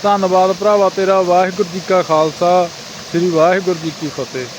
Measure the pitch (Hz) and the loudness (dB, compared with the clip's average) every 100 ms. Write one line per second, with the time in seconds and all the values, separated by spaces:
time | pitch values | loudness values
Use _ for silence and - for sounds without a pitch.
0 | 208 202 190 185 185 185 208 208 196 185 | 0 0 2 2 2 2 2 2 2 0
1 | 190 190 180 175 185 185 190 180 165 185 | 0 2 4 2 2 -2 -4 -4 -2 0
2 | 170 156 156 151 175 180 175 - - - | 2 2 2 0 2 2 0 -6 -16 -16
3 | - 170 180 165 165 185 185 175 160 151 | -6 -2 0 2 2 2 -2 -4 -6 -8
4 | 151 139 127 131 123 | -10 -8 -8 -8 -10